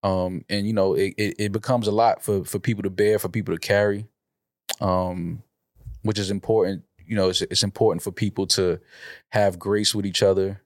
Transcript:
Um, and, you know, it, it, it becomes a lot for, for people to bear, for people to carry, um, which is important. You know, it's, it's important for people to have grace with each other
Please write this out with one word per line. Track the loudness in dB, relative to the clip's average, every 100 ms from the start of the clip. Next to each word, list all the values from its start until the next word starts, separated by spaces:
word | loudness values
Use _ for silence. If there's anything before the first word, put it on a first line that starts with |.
Um, | 0 0 -2 -6 -4
and, | -4 0
you |
know, | 2 2 2
it, | 0 0
it, | -4 -2
it | -2
becomes | -2 0 0 2
a |
lot | 4 4 2
for, | 0 -2
for | -2 -4
people | -2 -2
to | -4
bear, | 0 2 2
for | 0
people | -4 -4 -4
to |
carry, | 0 2 2 0 -8 _ _ _ _ _ -12 -4
um, | 0 0 -2 -4 -6 -8 -14 _ _ _ -18 -6
which | -4 -2
is | -2
important. | -4 0 2 2 -2 -10 _ -6
You | 0
know, | 2
it's, | 2
it's | -2 -2
important | -2 2 2 2
for | -6
people | -4 -4 -2 -2
to | 0 0 -2 _ -20 -20 -20 _
have | 2 2 2
grace | -2 0 0 -2
with | -2
each | 2
other | 4 4 0 -4